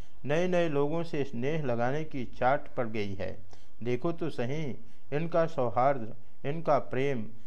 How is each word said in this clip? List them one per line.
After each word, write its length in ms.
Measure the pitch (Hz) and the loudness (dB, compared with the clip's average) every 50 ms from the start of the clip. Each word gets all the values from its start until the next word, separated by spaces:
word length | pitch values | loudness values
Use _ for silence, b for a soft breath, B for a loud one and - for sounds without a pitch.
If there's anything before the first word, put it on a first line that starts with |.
| b b b b b | b b b b b
नए 220 | 131 147 165 180 185 | 0 0 2 2 2
नए 220 | 180 175 170 165 | 2 2 2 2
लोगों 340 | 143 139 143 147 160 170 170 | 2 2 2 2 2 0 0
से 200 | 165 165 147 135 | 0 0 -2 0
स्नेह 400 | - - 117 123 143 160 160 147 | 0 0 0 0 0 0 0 0
लगाने 400 | 127 120 117 120 127 135 156 156 | 0 0 2 2 2 0 0 0
की 220 | 147 - 135 117 | -2 -2 -2 -2
चाट 420 | - - - 123 127 139 151 - - - | -2 0 2 2 2 2 2 0 -2 -2
पड़ 120 | - 120 110 | -2 0 0
गई 260 | 110 110 101 101 98 | 0 0 0 0 -2
है। 240 | 98 90 95 90 - - - b b b b b b 113 | -2 -2 -2 -2 -2 -2 -2 b b b b b b 0
देखो 280 | 120 123 123 - 170 | 0 0 0 0 0
तो 180 | 165 165 170 147 | 0 0 -2 -2
सही, 460 | - - 120 120 143 160 160 147 208 - b b b b b b 139 | 0 0 0 0 0 0 0 0 -2 -2 b b b b b b 0
इनका 320 | 147 165 165 160 165 165 | 0 0 2 2 2 2
सौहार्द, 680 | 156 - 143 123 117 110 120 127 143 139 127 110 107 127 - b b b b b | 2 2 0 0 2 2 2 4 4 2 2 0 -2 -2 -2 b b b b b
इनका 340 | 135 151 165 156 165 147 - | -2 -2 0 0 2 2 2
प्रेम 460 | - - 117 123 135 143 135 120 107 113 113 b b | 2 0 0 0 0 0 0 0 0 -2 -2 b b